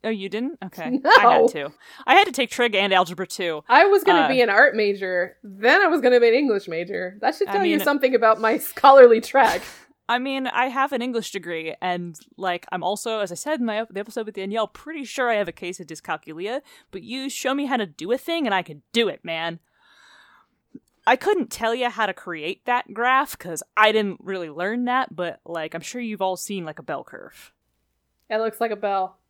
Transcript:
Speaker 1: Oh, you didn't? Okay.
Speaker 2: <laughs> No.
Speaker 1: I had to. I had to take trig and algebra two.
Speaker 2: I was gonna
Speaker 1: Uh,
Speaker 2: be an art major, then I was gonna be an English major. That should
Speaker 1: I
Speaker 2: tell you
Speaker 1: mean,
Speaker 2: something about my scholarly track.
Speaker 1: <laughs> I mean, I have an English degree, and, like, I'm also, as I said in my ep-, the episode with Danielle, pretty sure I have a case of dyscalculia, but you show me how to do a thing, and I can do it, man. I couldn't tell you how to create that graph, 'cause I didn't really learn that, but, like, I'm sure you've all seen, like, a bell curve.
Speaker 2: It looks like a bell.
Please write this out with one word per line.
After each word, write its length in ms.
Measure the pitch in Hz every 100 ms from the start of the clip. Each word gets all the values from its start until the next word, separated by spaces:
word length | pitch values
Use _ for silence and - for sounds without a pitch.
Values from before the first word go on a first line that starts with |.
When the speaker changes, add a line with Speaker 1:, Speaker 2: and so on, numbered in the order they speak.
Speaker 1:
Oh, 60 | 220
you 180 | 220 190
didn't? 300 | 208 262 330
Okay. 260 | 190 - 175
Speaker 2:
<laughs> 100 | 262
No. 80 | 320
Speaker 1:
I 240 | 466 240 190
had 80 | 190
to. 200 | 156 143 _ - - -
I 80 |
had 100 | 311
to 80 | 403
take 180 | 262 240
trig 240 | - 240
and 180 | 202 196
algebra 340 | 185 175 180 190
two. 380 | - 175 156 -
Speaker 2:
I 180 | 269 392
was 180 | 392
gonna 160 | 349 349
Speaker 1:
Uh, 60 | 311
Speaker 2:
be 120 | 262
an 80 | 233
art 240 | 202 285 214
major, 600 | 208 196 190 180 185 _
then 380 | 214 196 226 339
I 60 | 370
was 120 | 320
gonna 200 | 247 247
be 80 | 233
an 60 |
English 340 | 240 285 202 185
major. 500 | 165 175 185 180 202
That 120 | 226
should 140 | 320 403
Speaker 1:
I 40 |
Speaker 2:
tell 120 | 392
you 140 | 359 311
Speaker 1:
mean, 60 |
Speaker 2:
something 300 | - 294 262
about 260 | 240 220 214
my 180 | 220 -
scholarly 600 | - - 277 269 240 226
track. 420 | - 269 226 180 - -
Speaker 1:
<laughs> 240 | _ _ -
I 120 | 240
mean, 260 | 269 269 262
I 200 | - 262
have 260 | 254 277
an 100 | 269
English 300 | 247 233 -
degree, 420 | 196 170 165 160 -
and, 360 | 180 180 175 160 _ -
like, 280 | 185 175 -
I'm 140 | 180
also, 340 | 165 208 233 220
as 140 | 202
I 20 |
said 240 | - 294 302
in 80 | 233
my 120 | 214
ep-, 80 | 226
the 60 | 185
episode 280 | 208 226 220
with 100 | 208
Danielle, 320 | 190 220 208
pretty 340 | - 294 320
sure 260 | 254 - 247
I 60 |
have 140 | 214 180
a 40 |
case 280 | - 180 185
of 80 | 165
dyscalculia, 720 | 156 - 156 - 160 196 262 _ - _
but 100 | 190
you 260 | 165 254 269
show 260 | - 269
me 120 | 277 285
how 100 | 247
to 100 | 196
do 260 | - 170
a 40 | 254
thing, 280 | - 339 254
and 80 |
I 80 | 190
can 200 | 175 147 _
do 160 | 233 220
it, 160 | 143
man. 340 | 170 165 165 170 _ _ _ _ _ _ _ _ _ _ _ - _ _ -
I 80 | 254
couldn't 340 | 381 392 254
tell 240 | - 226
you 140 | 233 240
how 180 | 226 208
to 80 |
create 500 | 185 - 160 151 - -
that 280 | 240 -
graph, 420 | 202 240 269 285 -
'cause 280 | 180 156 - -
I 140 | 214
didn't 300 | 214 208 -
really 260 | 180 190 165
learn 340 | 147 185 240
that, 300 | 247 254 262 165
but, 240 | 170 -
like, 300 | - 165 160
I'm 60 | 165
sure 200 | - 247
you've 220 | 233 208
all 140 | 190 180
seen, 280 | - 202
like, 140 | 165 156
a 60 |
bell 180 | - -
curve. 500 | - - - - - _ _ _ _ _ _ _ _
Speaker 2:
It 60 | 220
looks 220 | 226 220
like 100 | 233
a 60 | 208
bell. 420 | 208 196 185 _